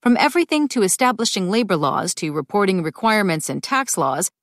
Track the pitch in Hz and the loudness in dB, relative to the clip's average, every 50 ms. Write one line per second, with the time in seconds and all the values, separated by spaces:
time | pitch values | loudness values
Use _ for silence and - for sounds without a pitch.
0 | - 247 247 - - 294 - 349 339 - 320 302 302 269 - 254 202 190 - - | 4 2 4 4 4 2 2 0 0 0 0 0 0 0 0 0 2 2 2 2
1 | 254 247 247 - 233 226 - 202 185 175 202 233 247 196 190 160 151 139 147 147 | 2 0 2 0 -2 -2 -2 -2 -2 0 0 0 0 0 0 0 0 0 0 -2
2 | - 175 - - - 156 147 156 139 _ - 208 202 196 185 185 160 160 156 - | -2 -4 -4 -4 -6 -4 -4 -4 -6 _ 0 0 2 2 0 0 -2 -4 -6 -2
3 | - 226 220 214 202 190 165 156 - - 139 143 - - 277 262 262 247 - - | 0 2 2 2 2 2 0 -2 -2 -6 -6 -6 -4 -2 -2 -2 -2 -2 -2 -2
4 | 151 135 131 143 175 - _ _ | 0 0 0 -2 -4 -6 _ _